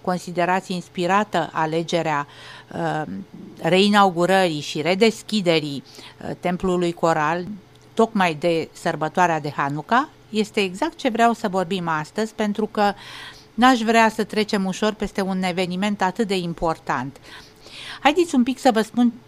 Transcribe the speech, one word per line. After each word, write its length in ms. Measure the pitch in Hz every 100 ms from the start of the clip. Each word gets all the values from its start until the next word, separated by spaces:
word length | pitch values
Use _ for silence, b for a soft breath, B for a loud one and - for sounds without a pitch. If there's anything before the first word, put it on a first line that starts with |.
considerați 720 | - 180 - 175 170 185 185
inspirată 760 | 180 - - 175 196 214 180 151
alegerea, 720 | 151 160 160 165 175 156 147 143 B B B B
uh, 300 | - 165 156 151 190 196 - - -
reinaugurării 960 | 170 185 202 208 196 165 175 190 185 151
și 220 | 143 160
redeschiderii, 1000 | 151 190 226 214 - 214 175 160 151 139
uh, 460 | - - - - - 156
Templului 520 | 180 180 190 180 175
Coral, 520 | 170 170 165 151 170 180 208 - - -
tocmai 400 | - 226 208 185
de 340 | 151 175 165 135
sărbătoarea 680 | - 180 160 156 - 180 156
de 120 | 147 139
Hanuca, 520 | 143 147 - 233 302 - -
este 320 | 208 202 -
exact 360 | 196 185 311 -
ce 120 | 262
vreau 240 | 226 233
să 160 | 226 214
vorbim 400 | 185 175 190 170
astăzi, 460 | 160 151 - 220
pentru 320 | - 214 208 214
că 260 | - 202 196 B B B B B
n-aș 260 | - 254 254
vrea 280 | 220 226 226
să 160 | 214
trecem 400 | 208 208 208 214
ușor 280 | 190 180 214
peste 280 | 208 202 -
un 220 | 190 190
eveniment 600 | 185 175 180 180 208 202
atât 260 | 185 185 214
de 80 | 190
important. 800 | 170 165 170 160 - 147 135 - B B B B B B B B
Haideți 340 | 269 311 339
un 80 | 269
pic 160 | 240 247
să 120 | 269
vă 80 | 220
spun 320 | 208 - 247 240